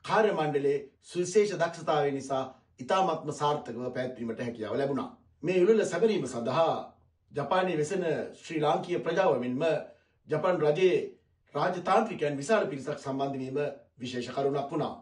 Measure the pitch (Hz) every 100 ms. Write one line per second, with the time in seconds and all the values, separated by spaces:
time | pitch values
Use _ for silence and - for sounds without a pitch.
0 | - 196 214 170 151 143 139 143 - _
1 | - 175 175 220 202 180 165 165 165 156
2 | 143 135 127 135 - - _ - 127 190
3 | 190 - 143 - 147 143 - 113 123 131
4 | 127 - 117 110 123 110 101 120 139 131
5 | - - _ _ 165 185 185 220 180 175
6 | 220 185 131 120 113 131 127 - - _
7 | _ _ _ 143 139 185 185 156 151 190
8 | 170 131 - - - 156 147 175 170 170
9 | 165 180 185 127 123 127 165 151 - -
10 | _ _ - 151 185 175 151 165 185 147
11 | - - _ _ _ 143 180 180 165 208
12 | 220 175 147 139 143 214 160 139 135 139
13 | 139 135 139 131 131 143 143 - _ _
14 | 123 123 120 - 139 143 - 160 123 -